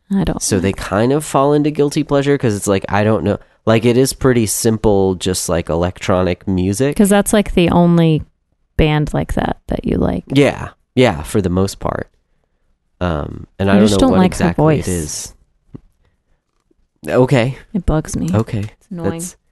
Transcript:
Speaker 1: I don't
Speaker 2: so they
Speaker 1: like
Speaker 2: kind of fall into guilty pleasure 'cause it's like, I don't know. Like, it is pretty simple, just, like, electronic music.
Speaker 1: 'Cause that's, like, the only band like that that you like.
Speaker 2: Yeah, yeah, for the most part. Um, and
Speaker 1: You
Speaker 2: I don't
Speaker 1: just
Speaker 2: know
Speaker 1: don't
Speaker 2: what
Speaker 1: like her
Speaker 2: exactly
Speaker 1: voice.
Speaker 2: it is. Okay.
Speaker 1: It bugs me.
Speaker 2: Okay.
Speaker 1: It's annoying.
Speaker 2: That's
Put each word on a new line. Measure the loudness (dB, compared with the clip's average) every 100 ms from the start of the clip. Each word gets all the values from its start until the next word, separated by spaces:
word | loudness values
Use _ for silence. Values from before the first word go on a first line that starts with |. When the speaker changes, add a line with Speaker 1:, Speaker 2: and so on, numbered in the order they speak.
| -4
Speaker 1:
I | -2
don't | -2 -4
Speaker 2:
so | -2 0
they | 0
Speaker 1:
like | -2
Speaker 2:
kind | -2 0 2
of | 0
fall | 0 0 2
into | 2 0
guilty | 0 0 -2
pleasure | -2 0 0 0
'cause | 0
it's | 0 0
like, | -2 0
I | 0
don't | 2 0
know. | 0 -4 -6 _
Like, | 0 2
it | 4 2
is | 2
pretty | 0 2 2 0
simple, | 0 -2 0 2 2 2
just, | 0 -4 -4 -2
like, | -4 -2
electronic | -2 -2 -4 -2 0 0 -2 -4
music. | -2 0 0 0 2
Speaker 1:
'Cause | 2
that's, | 2 2
like, | 0 0
the | 0 2
only | 4 4 4 4 0 -4 _ _ _ _ -2
band | 0 0 -2
like | -4 -4
that | -2 -2 -6 -6
that | -6 -2
you | -2
like. | -2 -4 -2
Speaker 2:
Yeah, | 0 0 0 -10 -16 _ 0
yeah, | 2 0
for | -4 -2
the | 0
most | 0 -2 -4
part. | -6 -6 -10 _ _ _ _ _ _ _ _ _
Um, | -4 -2 -6 -10 -14 -4
and | 2
Speaker 1:
You |
Speaker 2:
I | 4
don't | 4
Speaker 1:
just |
Speaker 2:
know | 4 4
Speaker 1:
don't |
Speaker 2:
what | 4
Speaker 1:
like | 2
her | 2 -2
Speaker 2:
exactly | 2
Speaker 1:
voice. | 2 0 -2
Speaker 2:
it |
is. | -4 -6 -10 -14 -18 _ _ _ -20 _ _ _ _ _ _ _ _ _ _ _ _ -2
Okay. | 0 2 2 0 -4 -8
Speaker 1:
It | -6 -2
bugs | -2 -2 -4
me. | -2
Speaker 2:
Okay. | -2 -2 -6 -8 -12
Speaker 1:
It's | _
annoying. | -8 -8
Speaker 2:
That's | -8 -10 -16 _